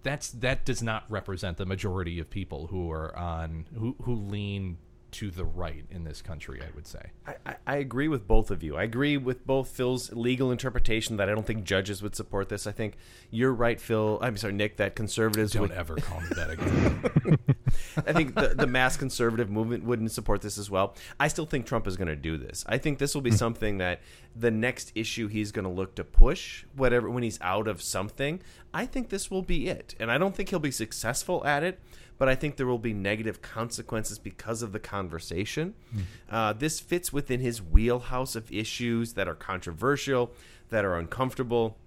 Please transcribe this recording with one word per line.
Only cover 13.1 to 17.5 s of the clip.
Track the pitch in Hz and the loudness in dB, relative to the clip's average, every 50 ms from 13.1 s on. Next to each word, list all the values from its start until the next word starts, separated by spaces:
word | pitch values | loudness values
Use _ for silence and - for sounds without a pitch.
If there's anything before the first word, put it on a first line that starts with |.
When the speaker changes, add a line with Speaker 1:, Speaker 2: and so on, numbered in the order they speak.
| - - - - | -20 -20 -18 -8
Speaker 2:
you're | - 113 123 131 131 | -2 2 2 2 4
right, | 117 120 117 117 113 | 4 2 2 2 0
Phil. | - - 113 110 110 107 107 101 | 0 0 2 2 4 2 2 2
I'm | - 123 113 | 0 -2 -2
sorry, | 101 107 107 98 | -2 -2 -2 0
Nick, | 101 104 107 - | 2 0 0 2
that | - 104 98 - | 0 0 0 0
conservatives | - 110 104 - - 110 110 107 110 107 104 98 | -2 -4 -4 2 2 2 4 4 2 2 2 2
Speaker 1:
Don't | 107 101 | 2 2
Speaker 2:
would | - 87 | 2 0
Speaker 1:
ever | 90 87 80 80 | -4 -6 -6 -4
call | 78 78 - - - | -2 -2 -2 -2 -4
me | - - - | -4 -4 -4
that | - - - | -2 -2 -4
again. | - - - - - - - - - - - 247 - - - - 156 - - | -4 -2 0 2 2 4 4 4 2 2 -2 2 2 2 4 6 4 4 6
<laughs> | - | 2